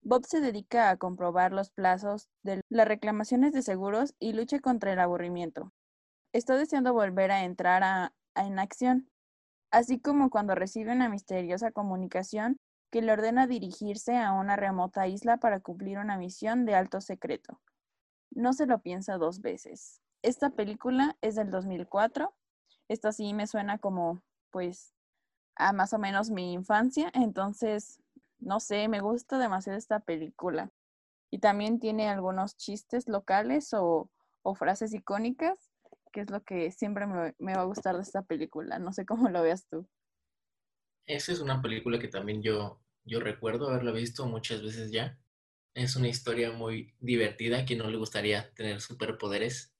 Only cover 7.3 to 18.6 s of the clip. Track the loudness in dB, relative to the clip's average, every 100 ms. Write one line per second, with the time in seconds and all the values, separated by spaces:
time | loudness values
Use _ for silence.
7.3 | 4 0 0 4 6 4 2 -2 _ _
8.3 | -4 -2 -2 -4 0 4 4 2 _ _
9.3 | _ _ _ _ 4 4 0 2 4 4
10.3 | 2 2 0 0 -4 -2 2 2 0 -4
11.3 | -4 -2 -2 -2 -4 -4 -4 -2 -4 -4
12.3 | -2 -2 -2 _ _ _ 0 4 4 4
13.3 | 4 4 2 -4 -6 -6 -4 0 2 2
14.3 | 2 2 0 2 0 0 0 -2 0 2
15.3 | 4 4 2 -4 -8 -6 -6 -4 -4 -6
16.3 | -4 -2 2 4 4 4 -4 -6 -8 -4
17.3 | -6 -6 -20 _ _ _ _ _ _ _
18.3 | -2 0 2